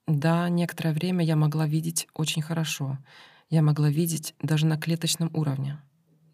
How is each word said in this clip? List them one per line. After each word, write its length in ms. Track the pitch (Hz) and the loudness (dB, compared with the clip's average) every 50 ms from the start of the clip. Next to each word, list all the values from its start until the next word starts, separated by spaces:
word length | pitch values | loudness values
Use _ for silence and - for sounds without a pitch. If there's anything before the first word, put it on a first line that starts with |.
| _ - | _ -2
«Да, 420 | 160 143 139 165 165 170 175 175 | 0 2 2 2 2 2 2 0
некоторое 440 | 175 175 175 170 - - - 165 151 | 0 0 0 -2 -4 -4 -2 -2 -2
время 300 | 151 151 180 185 180 170 | 0 -2 -2 0 0 2
я 120 | 160 160 | 2 2
могла 320 | 151 156 151 147 156 160 151 | 2 2 2 2 0 0 0
видеть 400 | 151 160 160 165 165 - - - _ | 0 -2 -2 -2 -4 -4 -6 -6 _
очень 280 | - 160 151 - 160 | -4 -4 -2 -2 -4
хорошо. 560 | 151 156 165 165 160 156 - - 147 135 135 135 - - - - - - - _ _ _ | -4 -4 -4 -4 -4 -4 -4 -6 -6 -6 -6 -8 -10 -16 -20 -20 -20 -20 -20 _ _ _
Я 120 | 156 160 | 2 4
могла 280 | 151 151 147 151 147 147 | 4 4 4 4 2 2
видеть 440 | 143 151 175 170 165 151 156 - - _ | 2 2 0 0 -2 -4 -8 -10 -8 _
даже 240 | - 143 156 151 156 | -2 0 2 2 4
на 120 | 160 156 151 | 2 2 0
клеточном 520 | 156 160 165 165 - 165 - - 165 165 165 | 0 -2 -2 -2 -2 -2 -2 -2 -2 -2 -2
уровне. 480 | 165 151 143 135 135 135 139 147 - - _ _ _ _ _ _ _ _ _ | -2 -2 -2 -2 -4 -4 -6 -8 -10 -14 _ _ _ _ _ _ _ _ _